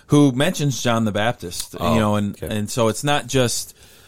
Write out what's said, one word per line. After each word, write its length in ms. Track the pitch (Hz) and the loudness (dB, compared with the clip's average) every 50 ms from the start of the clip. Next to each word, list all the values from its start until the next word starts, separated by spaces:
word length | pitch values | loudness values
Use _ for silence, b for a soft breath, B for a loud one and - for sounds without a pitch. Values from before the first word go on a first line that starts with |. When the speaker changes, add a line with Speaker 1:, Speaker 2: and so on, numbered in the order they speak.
| b b | b b
Speaker 1:
who 240 | 147 147 147 143 | 4 4 6 4
mentions 500 | 120 123 143 175 185 - 151 143 120 - | 4 2 0 0 0 0 -2 -2 -2 -2
John 240 | - 123 117 113 113 | -2 0 0 2 0
the 60 | 107 | 0
Baptist, 640 | 95 104 104 120 123 - - 87 - - - - - - | 0 0 0 -2 -2 -4 -8 -12 -10 -10 -10 -10 -8 -4
Speaker 2:
Oh, 140 | 90 - 113 | 0 2 2
Speaker 1:
you 60 | 113 | 2
know, 160 | 107 104 104 | 2 2 2
and, 200 | 104 104 101 - - | 0 -2 -2 -6 -8
Speaker 2:
okay. 140 | - - 107 | -8 -6 -4
Speaker 1:
and 140 | 107 104 101 | -4 -4 -4
so 180 | - 123 113 110 | -2 0 2 2
it's 160 | 107 - - | 0 0 0
not 240 | 147 147 147 135 123 | 0 0 0 -2 -2
just, 480 | 135 131 127 117 - - - - - b b b b b b | 0 2 2 2 0 -4 -8 -10 -14 b b b b b b